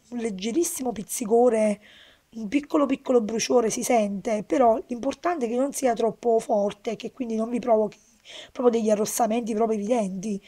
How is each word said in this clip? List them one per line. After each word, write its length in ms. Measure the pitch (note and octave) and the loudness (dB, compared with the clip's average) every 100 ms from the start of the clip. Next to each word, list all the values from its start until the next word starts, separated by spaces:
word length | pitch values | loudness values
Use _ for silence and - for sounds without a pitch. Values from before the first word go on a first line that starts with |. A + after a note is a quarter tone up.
| _ | _
un 80 | A#3+ | -6
leggerissimo 720 | A3+ F#3+ G#3 A#3 E4+ - C4 | -6 -4 -2 0 -2 -2 -6
pizzicore, 880 | A3 F#3+ - G#3+ A#3 B3 A3 G#3+ G3+ - - - _ _ | -6 -8 -6 2 4 6 4 2 0 -6 -20 -20 _ _
un 160 | A3+ A3 | -12 -4
piccolo 380 | C#4+ D4 D#4+ C#4 | -4 0 0 0
piccolo 340 | C4+ - B3 | -2 2 2
bruciore 500 | G#3+ A3+ - B3+ A3+ | 2 -2 0 2 2
si 120 | B3 | 0
sente, 600 | A#3 B3 G#3 G3 G#3 G#3+ | 0 2 0 -2 -4 -4
però 340 | - D#4 A#3+ A3 - | 0 4 4 4 -2
l'importante 600 | A#3+ C4 C4+ E4+ E4+ A#3 | -6 -6 -4 -4 -2 -2
è 20 | |
che 80 | A#3+ | -2
non 160 | C#4+ | -2
sia 220 | C4+ C4 | -2 -2
troppo 440 | A#3 A3+ - A#3+ A3+ | 0 -2 -2 0 2
forte, 580 | A3 G#3+ G3+ - - G#3 | 2 0 0 -4 -8 -8
che 160 | A3+ | -8
quindi 240 | - A#3+ A3 | -8 -6 -4
non 140 | A3+ | -2
vi 80 | A#3+ | -2
provochi 380 | A#3+ A3 G#3+ - _ _ - - - | 2 2 2 -4 _ _ -20 -20 -14
proprio 280 | - B3 A#3 | 0 2 4
degli 100 | G#3+ | 2
arrossamenti 640 | G#3 G#3 - A#3 A3+ A3 | 2 0 0 0 0 -2
proprio 240 | G#3+ A3+ A3 | 0 0 0
evidenti. 640 | G3+ B3 G3+ F#3 G#3 G3 | 0 0 0 -4 -6 -6